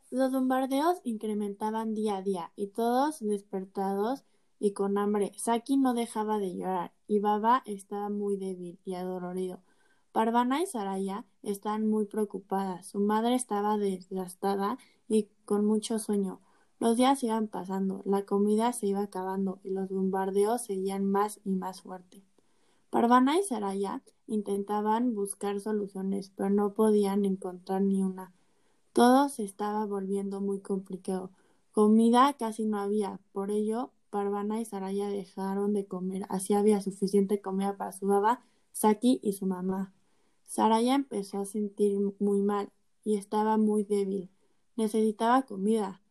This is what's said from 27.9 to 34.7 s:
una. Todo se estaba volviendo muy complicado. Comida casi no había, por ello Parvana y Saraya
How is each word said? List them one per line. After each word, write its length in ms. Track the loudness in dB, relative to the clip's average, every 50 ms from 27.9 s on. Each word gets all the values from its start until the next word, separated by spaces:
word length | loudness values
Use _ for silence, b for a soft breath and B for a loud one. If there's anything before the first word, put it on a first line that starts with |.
| 2 2 0
una. 280 | 0 -2 -6 -12 -16 _ _ _ _ _ _ _ _ _ _ _ _ 4
Todo 340 | 6 8 8 8 6 6 4
se 160 | 0 -6 -8
estaba 420 | -8 -6 -6 -4 -4 -2 -2 -2
volviendo 540 | -2 -4 -4 -4 -2 -4 -4 -4 -4 -6 -4
muy 200 | -4 -4 -4 -4
complicado. 720 | -4 -4 -4 -4 -4 -8 -12 -10 -6 -6 -6 -4 -6 -8 _ _ _ _ _ _ _ _
Comida 640 | 2 4 6 8 8 8 8 8 8 8 6 6 4
casi 320 | 0 -4 -6 -4 -2 -2
no 140 | -2 -2 -2
había, 420 | -2 -2 0 0 -2 -2 -4 -10 _ _
por 220 | -6 -6 -4 -2 0
ello 400 | -2 0 0 -2 -4 -4 -8 _ _ _ _
Parvana 500 | -4 -2 -2 -2 -2 -2 -2 -2 -4 -4
y 40 | -6
Saraya 440 | -6